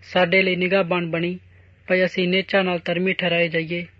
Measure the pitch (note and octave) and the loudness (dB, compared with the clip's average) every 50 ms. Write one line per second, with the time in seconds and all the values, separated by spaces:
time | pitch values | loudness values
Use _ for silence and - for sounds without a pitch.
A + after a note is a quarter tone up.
0 | - - - F#3+ F3+ F3 F3 F#3+ F#3+ F#3+ F3+ F3 F3+ F3+ F#3+ G3 F#3+ E3+ F3+ F3 | -20 -2 2 2 2 4 4 2 4 2 0 0 0 0 2 0 2 2 0 -2
1 | F3 E3 D#3+ E3 E3+ F3 F3+ F3+ - - - - - _ - _ _ - F#3 F#3 | -2 -2 -4 -2 -2 -4 -6 -8 -12 -20 -20 -20 -20 _ -20 _ _ -2 0 2
2 | F#3 F3 - - F#3 F3 F3+ F#3+ F#3 - - G3 F#3+ F3+ F3+ E3+ - - F3 E3+ | 2 0 0 -2 -2 0 0 0 0 0 0 0 2 2 -2 -4 -2 -4 -2 -2
3 | F#3 F#3+ F3+ - F#3 F3 E3+ E3+ E3+ E3+ D#3+ E3 E3 D#3 E3+ F3 F3 E3+ - - | 0 -2 -2 -2 -2 0 0 0 0 0 0 -4 -4 -2 -6 -8 -8 -10 -14 -20